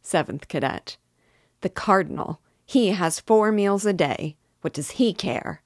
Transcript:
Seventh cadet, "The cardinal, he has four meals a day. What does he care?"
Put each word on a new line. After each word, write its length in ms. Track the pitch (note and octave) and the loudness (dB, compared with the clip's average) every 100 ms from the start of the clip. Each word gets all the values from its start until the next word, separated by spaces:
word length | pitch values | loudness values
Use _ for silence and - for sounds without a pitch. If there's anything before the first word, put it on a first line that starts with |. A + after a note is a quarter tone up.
Seventh 460 | - E3 D3+ C#3+ - | -2 -2 -2 -8 -8
cadet, 500 | D3+ C3+ - - - _ _ _ _ _ _ | -4 -4 -6 -12 -18 _ _ _ _ _ _
"The 80 | F#3 | -6
cardinal, 720 | - - F#3+ E3 D3+ - D#3+ _ _ _ | -4 2 2 2 -6 -8 -10 _ _ _
he 240 | C4+ G#3+ | 2 2
has 300 | F#3+ E3 - | 2 0 -2
four 320 | - A3 G#3+ | 4 4 6
meals 340 | G#3+ G3+ G3+ G#3 | 2 2 2 0
a 80 | |
day. 440 | F#3 D3 - D3+ - _ _ | 0 0 0 -6 -10 _ _
What 120 | D#3+ | -8
does 180 | - C#3+ | -6 -10
he 220 | - A#3+ | 0 0
care?" 480 | - F#3+ A#2+ - D3+ | 0 -4 -4 -6 -12